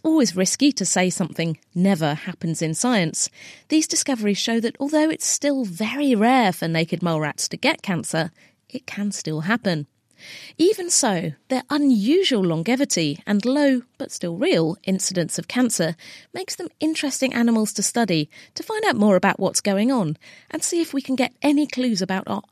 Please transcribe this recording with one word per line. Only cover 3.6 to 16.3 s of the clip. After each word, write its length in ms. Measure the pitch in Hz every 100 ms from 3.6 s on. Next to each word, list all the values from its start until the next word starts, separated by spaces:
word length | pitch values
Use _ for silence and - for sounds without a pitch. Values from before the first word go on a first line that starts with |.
| -
these 200 | 311 311
discoveries 500 | 339 - 247 208 196
show 220 | - 226
that 160 | 226 -
although 300 | 285 302 311
it's 180 | - -
still 380 | - 285 269
very 500 | 220 170 214 262 285
rare 380 | 220 226 262 208
for 160 | 170 165
naked 340 | 165 165 170
mole 180 | 170 160
rats 280 | 151 - -
to 80 | -
get 240 | 269 -
cancer, 520 | - 165 156 160 160 - _ _ _
it 180 | 262 -
can 260 | 196 208
still 280 | - - 156
happen. 440 | 160 233 196 151 147 _ _ _ - - - -
Even 320 | 339 427 349
so, 440 | - 240 180 170 - -
their 140 | 254 -
unusual 760 | 285 285 226 208 349 359 233
longevity 800 | 180 160 170 254 285 - 151 151 -
and 180 | 208
low, 380 | 220 285 285 254 - -
but 120 | -
still 260 | - 175 170
real, 420 | 330 190 160 -
incidence 540 | - 190 - 185 165 -
of 80 | -
cancer 480 | 247 247 - 165 170 - - -